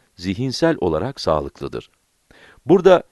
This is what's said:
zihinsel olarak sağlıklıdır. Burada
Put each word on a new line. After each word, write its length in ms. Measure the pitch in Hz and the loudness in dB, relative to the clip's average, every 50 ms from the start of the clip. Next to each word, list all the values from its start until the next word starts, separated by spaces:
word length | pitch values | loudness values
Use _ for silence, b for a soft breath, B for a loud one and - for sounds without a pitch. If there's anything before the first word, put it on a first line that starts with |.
| _ _ _ | _ _ _
zihinsel 640 | - 85 95 95 98 127 135 117 - 165 165 156 - | -10 -8 -6 -6 -4 -6 -6 -4 -2 0 0 0 0
olarak 380 | - 90 78 78 92 104 - - | -2 -2 -2 -2 -4 -6 -10 -6
sağlıklıdır. 680 | - 90 80 76 71 69 - - 71 65 64 60 - - _ _ _ _ _ _ _ b b b b b b b _ | -2 -2 -2 0 -2 -4 -10 -12 -12 -12 -12 -12 -14 -16 _ _ _ _ _ _ _ b b b b b b b _
Burada 380 | - 170 196 165 190 180 160 - _ | 2 2 4 6 6 4 4 2 _